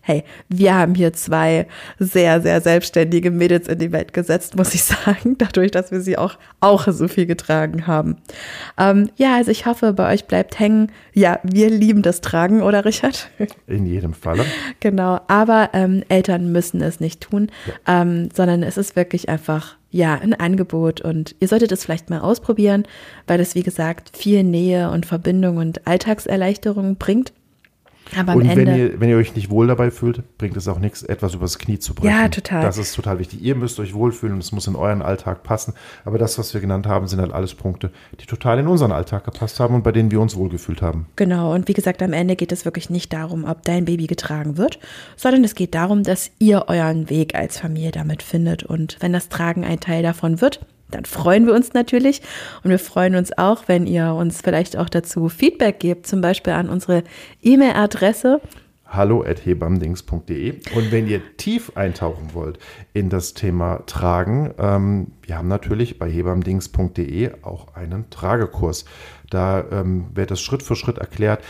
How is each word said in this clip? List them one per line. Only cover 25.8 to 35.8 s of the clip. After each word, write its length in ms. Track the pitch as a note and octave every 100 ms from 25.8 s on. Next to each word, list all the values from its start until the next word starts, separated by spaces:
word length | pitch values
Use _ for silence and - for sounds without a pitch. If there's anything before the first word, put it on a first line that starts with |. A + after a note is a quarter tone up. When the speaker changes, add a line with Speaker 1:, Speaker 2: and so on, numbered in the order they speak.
| -
Speaker 1:
Alltagserleichterung 1080 | F3+ A3 G#3+ - F#3+ F#3 G#3 G#3+ G3+ F#3+ F#3+
bringt. 360 | - A3+ C4 - _ _ _ _ _ _ - F#3
Aber 160 | F3+
am 60 | B2
Speaker 2:
Und 100 | A#2+
wenn 180 | C3 B2+
Speaker 1:
Ende 100 | B2+
Speaker 2:
ihr, 220 | A#2+ F#2
wenn 100 | A#2
ihr 60 | A2+
euch 200 | G#2+ A2
nicht 140 | G2
wohl 180 | G#2 A#2+
dabei 220 | B2 A#2+
fühlt, 480 | - A#2+ A#2 - -
bringt 200 | G#2 G2
es 100 | G2
auch 120 | F2
nichts, 240 | G2+ -
etwas 300 | - - F#2+
übers 260 | E2+ F2+ -
Knie 200 | - G2+
zu 140 | -
brechen. 200 | - G#3
Speaker 1:
Ja, 140 | G#3+ C#3+
total. 340 | G3 - F3
Speaker 2:
Das 160 | A2+ G2+
ist 160 | G2
total 260 | - G#2+ F2+
wichtig. 220 | F2+ -
Ihr 140 | A#2+ C3
müsst 240 | A#2+ -
euch 140 | G2
wohlfühlen 400 | G#2 A#2+ A#2 A2 F#2+
und 60 |
es 100 | -
muss 160 | G#2 G2
in 80 | D#2
euren 260 | G2 G2+
Alltag 420 | D#2 F#2+ F#2 F#2+
passen. 320 | - A2 - -